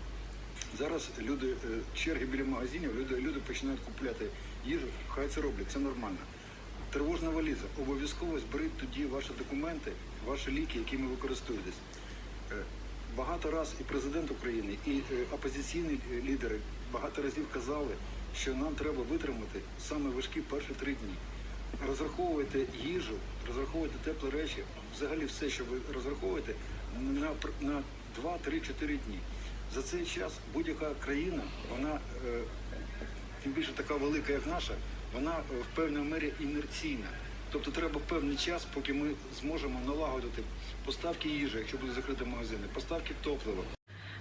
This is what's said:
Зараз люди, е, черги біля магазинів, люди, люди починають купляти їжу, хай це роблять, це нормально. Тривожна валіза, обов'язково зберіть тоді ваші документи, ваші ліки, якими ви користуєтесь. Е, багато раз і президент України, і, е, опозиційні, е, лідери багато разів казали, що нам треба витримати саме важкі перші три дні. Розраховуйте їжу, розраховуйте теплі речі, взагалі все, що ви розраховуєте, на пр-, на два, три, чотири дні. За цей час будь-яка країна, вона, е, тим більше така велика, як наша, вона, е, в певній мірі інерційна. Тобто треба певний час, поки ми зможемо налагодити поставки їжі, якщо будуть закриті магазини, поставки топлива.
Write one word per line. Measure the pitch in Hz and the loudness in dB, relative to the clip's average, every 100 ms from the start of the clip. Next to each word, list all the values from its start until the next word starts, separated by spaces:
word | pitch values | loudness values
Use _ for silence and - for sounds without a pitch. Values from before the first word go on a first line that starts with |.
| - - - - - - - - | -4 -4 -6 -6 -6 -6 -4 0
Зараз | 151 165 - - | 2 2 0 -2
люди, | 113 139 127 | 0 2 2
е, | 120 120 113 - | 2 0 0 0
черги | - 160 143 127 | 0 2 2 2
біля | 135 | 2
магазинів, | 135 127 123 156 151 113 | 2 2 2 0 0 0
люди, | 135 127 | 2 2
люди | 139 139 | 2 0
починають | - 123 135 131 | -2 0 0 0
купляти | - - 131 113 104 - - - - | -2 -2 -2 0 -2 -4 -6 -4 0
їжу, | 160 - - - | 2 0 -4 -2
хай | - 143 | 0 0
це | 156 | 2
роблять, | 147 104 - | 0 0 0
це | 139 | 2
нормально. | 139 123 110 87 - - - - - - - | 2 2 -2 -2 -6 -10 -10 -10 -8 -6 -2
Тривожна | 143 147 170 165 | 0 2 2 2
валіза, | 160 156 135 - - | 4 2 2 -2 -2
обов'язково | 131 139 147 - 175 151 | 0 2 0 0 0 0
зберіть | - 143 160 - | 0 0 0 0
тоді | 131 127 143 | -2 0 0
ваші | 135 - 120 | 0 -2 -4
документи, | 127 139 160 156 - - - - 110 | -2 0 0 -2 -4 -6 -6 -4 -2
ваші | 139 - | 0 2
ліки, | 139 156 123 | 2 2 0
якими | 113 135 131 | 0 0 0
ви | 127 | 0
користуєтесь. | 135 127 - 110 90 - - - - - - - - | 0 0 0 -2 -2 -6 -8 -10 -8 -8 -6 -6 -4
Е, | 104 95 - - - - 117 | -4 -4 -4 -6 -6 -4 0
багато | 151 170 156 | 2 2 2
раз | 160 151 - | 2 2 -2
і | |
президент | 127 143 139 156 147 | 0 0 2 2 0
України, | - 123 113 101 101 147 | 0 0 2 0 0 2
і, | |
е, | 139 131 127 123 | 2 4 2 2
опозиційні, | 143 139 135 135 165 165 135 120 | 0 0 0 0 0 2 0 0
е, | 120 | 0
лідери | 135 135 120 107 - - - | 2 2 2 0 -2 -6 -4
багато | 147 143 151 | -2 -2 0
разів | 139 143 147 | 0 0 -2
казали, | 135 120 147 135 95 - - - - | -2 0 0 0 -2 -4 -4 -4 -2
що | 135 | 0
нам | 131 151 | 2 2
треба | 147 151 135 120 | 2 2 2 2
витримати | 160 143 120 101 - - - | 2 2 0 -2 -4 -6 -6
саме | - 151 139 | -2 0 2
важкі | 123 135 156 | 2 0 -2
перші | - 143 139 127 | 0 0 -2 -2
три | 139 | 0
дні. | 127 107 90 - - - - - - - | 0 -2 -4 -4 -6 -4 -4 -4 -2 0
Розраховуйте | - - - 359 151 139 135 131 113 | 2 0 2 4 4 4 4 2 0
їжу, | 131 180 165 107 - - - | 0 0 0 -2 -4 -4 -2
розраховуйте | 123 135 160 151 - | 0 0 2 0 0
теплі | 160 151 135 | -2 0 0
речі, | 147 156 - - - - - | 2 0 -2 -6 -6 -8 -2
взагалі | 170 160 | 0 0
все, | 139 - 143 | 0 0 0
що | - | 0
ви | 120 127 151 | 0 -2 -2
розраховуєте, | 131 131 147 - 165 - - - - - 113 | -2 -2 0 2 2 0 -2 -4 -4 -4 0
на | 135 139 156 | 2 2 2
пр-, | - - - | 0 -2 0
на | 139 147 135 - - 113 | 2 2 0 -6 -8 -4
два, | 151 170 | 0 0
три, | 147 160 | 2 0
чотири | 160 - 151 143 117 | 0 0 0 0 0
дні. | 98 - - - - - | -2 -4 -4 -4 -4 -2
За | 120 | -2
цей | - 175 | 0 0
час | 170 - - - - | 0 0 -2 -2 -2
будь-яка | 135 165 151 156 139 | 0 2 2 0 0
країна, | - 143 180 160 107 - 110 120 | 2 2 4 2 0 -4 -4 0
вона, | 147 147 - 123 123 | 0 0 -2 -2 0
е, | 120 117 - - - - - - - - - | 0 0 -4 -4 -4 -4 -4 -4 -6 -6 -4
тим | 139 | 0
більше | 139 147 | 2 2
така | 131 - | 0 2
велика, | 147 143 151 143 | 4 4 4 4
як | 143 147 | 2 2
наша, | - - - - - - | 2 0 0 -2 -4 -4
вона, | 120 151 | 0 2
е, | 165 135 127 - | 0 0 -2 0
в | 165 | 2
певній | 160 147 | 4 4
мірі | 143 160 151 147 | 2 2 0 0
інерційна. | 143 147 - - 160 131 95 - - - - | 0 0 0 -2 0 0 -2 -4 -4 -6 -2
Тобто | 147 147 | -2 0
треба | 165 165 147 - | 0 2 0 2
певний | 165 143 139 | 2 4 4
час, | - 175 - | 2 2 0
поки | 139 135 | -2 2
ми | 139 147 143 - - | 4 4 2 -4 -4
зможемо | 143 160 143 127 123 | 0 0 0 0 2
налагодити | 151 151 - 117 - - - - - | 2 2 2 0 -2 -2 -4 -6 -4
поставки | - - 170 170 156 | -2 0 2 2 2
їжі, | 147 143 110 | 4 4 2
якщо | 107 135 | 0 0
будуть | 131 | 0
закриті | 123 131 131 120 | 0 2 0 0
магазини, | 120 113 110 101 | 0 0 0 -2
поставки | - - 165 - - | -2 0 0 0 -2
топлива. | 156 139 113 95 87 - - - - - | 2 2 2 0 0 -4 -10 -12 -10 -2